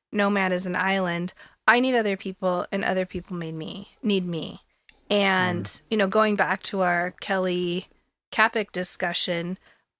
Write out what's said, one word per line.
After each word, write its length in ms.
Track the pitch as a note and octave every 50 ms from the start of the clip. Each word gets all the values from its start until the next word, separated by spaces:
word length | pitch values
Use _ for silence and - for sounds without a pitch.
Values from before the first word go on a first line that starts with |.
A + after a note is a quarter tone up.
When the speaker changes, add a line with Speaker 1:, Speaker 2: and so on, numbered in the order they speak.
| _ _
Speaker 1:
nomad 420 | - G#3 G3+ G3+ G3+ G3 F#3+ F#3
is 140 | F3+ F3+ F#3
an 100 | F3+ F3+
island. 560 | E3+ F3+ F#3+ G3 G3 F#3 F3 E3+ E3+ F3 F#3 - - - - _ _ -
I 140 | A3 A#3 B3
need 160 | C4 C4 B3+
other 200 | A#3 G#3+ G3+ G3
people, 500 | - - F#3+ F#3+ - F#3+ F#3 F3+ F3+ - -
and 140 | G3+ G3 -
other 220 | - F#3+ F#3 F3+
people 280 | - - F3 - - F3+
made 180 | E3+ E3 D#3+ D#3+
me, 340 | D#3 D#3+ - - F#3+ G3+ - _ _
need 240 | - G#3 G3+ F#3 F3+
me. 340 | F3 E3+ D#3 - - - - _ _ _ _ _ _ - _ _ -
And, 560 | G#3 G3+ G3 G3 F#3+ F#3 F3+ F3+ F3 - -
Speaker 2:
Mm. 180 | - - - - -
Speaker 1:
you 60 | A3
know, 100 | G#3+ G3
going 300 | F#3+ G#3 A3 G#3+ G#3+ G#3
back 260 | G3+ E3+ D#3 F#3+ - -
to 180 | - G#3 F#3+
our 300 | F3+ F3 F3 F3 F3+ F3+ - -
Kelly 640 | - - G3 F#3+ F#3 F#3 F3+ F3+ F3+ F3 E3+ F3+ - - _ _ _ _ _ _ _ -
Kapic 400 | - - G#3+ A3+ - A3+ G3+ -
discussion, 880 | - F#3 F3+ - - - F#3+ F3 E3+ - - F#3 F3 E3+ E3+ F3 F#3 - _ _ _ _ _ _ _